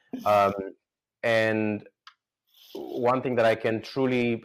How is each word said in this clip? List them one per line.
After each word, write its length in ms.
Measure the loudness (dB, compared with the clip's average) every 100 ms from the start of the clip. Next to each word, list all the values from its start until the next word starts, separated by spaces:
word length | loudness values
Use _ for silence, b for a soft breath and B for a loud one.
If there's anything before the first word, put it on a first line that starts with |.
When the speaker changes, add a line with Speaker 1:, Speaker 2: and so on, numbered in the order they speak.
| b
Speaker 1:
<laughs> 140 | -4 2
Speaker 2:
Um, 260 | 4 4 0 -8 -12 _ _ _ _
and 640 | 0 2 2 0 -2 -4 -10 _ -20 -20 _ _ _ _ -18
one 480 | -14 -10 -2 0 0
thing 140 | 0 2
that 100 | 2
I 80 |
can 260 | 2 0 -4
truly 600 | -4 -4 0 0 0 -2